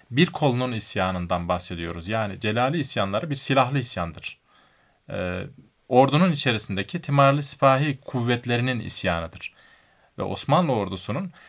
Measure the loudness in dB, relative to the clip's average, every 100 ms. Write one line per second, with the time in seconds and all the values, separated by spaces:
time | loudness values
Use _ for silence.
0 | -6 2 2 4 0 2 -2 -2 -4 0
1 | 0 0 -2 -2 0 -2 -2 -8 -6 -8
2 | -4 -2 -4 -4 -2 0 0 0 -2 -2
3 | 0 -2 -4 -4 2 2 4 0 -2 -4
4 | -6 -8 -14 -16 _ _ _ _ _ _
5 | -12 -6 -6 -6 -10 -16 -20 _ 2 4
6 | 6 6 4 2 0 0 -2 -4 -4 -6
7 | 0 4 6 4 -2 2 4 4 2 -4
8 | -4 -2 0 0 0 -2 0 -4 -4 -2
9 | 0 -2 -4 -10 -16 _ -20 _ _ _
10 | _ -8 -6 -4 0 2 2 0 -2 -6
11 | -6 -6 -8 -12